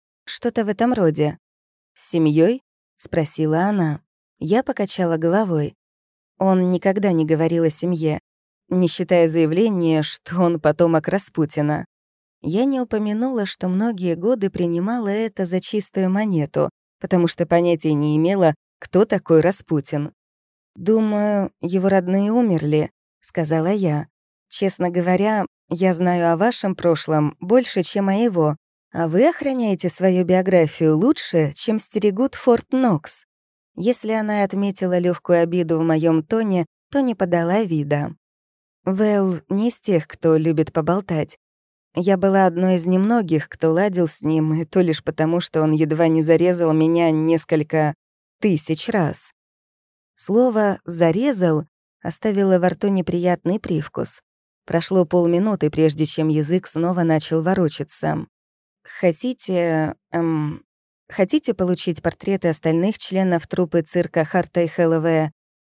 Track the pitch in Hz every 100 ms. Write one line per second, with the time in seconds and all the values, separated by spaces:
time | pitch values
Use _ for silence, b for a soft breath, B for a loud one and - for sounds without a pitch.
0 | _ _ - - 240 233 208 196 240 233
1 | 170 151 151 - _ _ _ _ _ -
2 | - 170 156 151 175 254 - _ _ -
3 | - 170 147 - 156 160 190 208 160 147
4 | - _ _ _ 156 214 262 262 196 -
5 | 175 165 165 190 214 160 147 - _ _
6 | _ _ _ _ 190 185 180 180 196 185
7 | 202 165 156 160 160 170 165 151 170 175
8 | 156 151 - _ _ _ _ 180 175 -
9 | 180 180 165 165 156 170 226 190 165 156
10 | 147 - - 170 175 170 151 151 170 160
11 | 156 190 - - 151 - 147 156 - _
12 | _ _ _ _ - 185 269 269 247 214
13 | 208 214 254 247 196 - 180 185 226 202
14 | 180 170 190 254 196 - 175 170 190 240
15 | 208 208 226 - 185 185 - 214 - -
16 | 185 190 214 170 143 - 147 - _ _
17 | 180 180 170 - 170 170 175 165 160 147
18 | 151 151 165 196 170 151 _ _ - 185
19 | 220 196 - 165 160 190 - 156 139 147
20 | 147 - _ _ _ _ _ - 180 220
21 | 220 208 208 202 190 - 175 185 190 190
22 | 180 190 202 233 233 165 151 151 151 -
23 | _ _ - - 156 160 160 208 185 147
24 | - _ _ _ _ - 196 - 180 175
25 | 175 185 208 214 185 _ _ 165 185 170
26 | 180 175 170 165 220 240 202 185 175 156
27 | - 156 151 - 180 240 240 - 170 202
28 | 196 196 233 175 151 151 _ _ _ -
29 | 165 170 285 - 285 254 226 185 180 -
30 | 190 180 175 185 185 180 160 - 160 156
31 | 226 311 - 170 151 147 - 220 - 208
32 | 208 196 269 - - 233 - 262 254 156
33 | - - - _ _ _ _ - 190 247
34 | 214 220 214 208 196 196 202 196 185 180
35 | 175 170 - 175 170 175 165 165 165 160
36 | 165 160 156 226 220 185 160 _ _ 285
37 | 262 214 185 175 170 196 208 160 147 147
38 | 147 160 _ _ _ _ _ _ - 190
39 | 214 208 190 170 - 196 233 - - 175
40 | - - 165 160 160 156 156 170 156 185
41 | 196 160 - - _ _ _ _ _ -
42 | 180 190 196 196 185 170 185 180 170 185
43 | 202 240 180 160 - - 165 160 208 180
44 | 165 - 151 160 156 156 160 190 180 156
45 | - 151 160 170 - 160 156 156 156 156
46 | 165 160 156 160 175 180 165 156 160 170
47 | 170 156 160 165 - 160 151 160 151 147
48 | _ _ _ _ 214 185 - 160 - 226
49 | 156 - - - _ _ _ _ _ _
50 | _ - - 208 254 220 208 190 - 170
51 | 170 170 277 220 180 156 156 _ _ _
52 | 175 - 220 202 196 185 180 170 202 196
53 | 170 175 180 175 170 208 - 156 151 -
54 | - - - _ _ _ - 165 - 190
55 | 170 180 170 175 214 196 151 156 156 151
56 | 156 - 156 151 147 180 185 156 170 180
57 | 165 160 - 165 160 190 165 - 147 -
58 | 160 156 - _ _ _ _ _ - -
59 | 185 165 247 254 - 185 170 160 156 -
60 | _ 170 165 160 151 - - _ _ _
61 | - - 190 311 - 220 180 180 - 160
62 | 170 - - 196 170 156 160 165 190 214
63 | - 185 190 170 - - 175 175 156 180
64 | 160 170 156 185 170 175 170 - 170 165
65 | 165 160 156 - _ _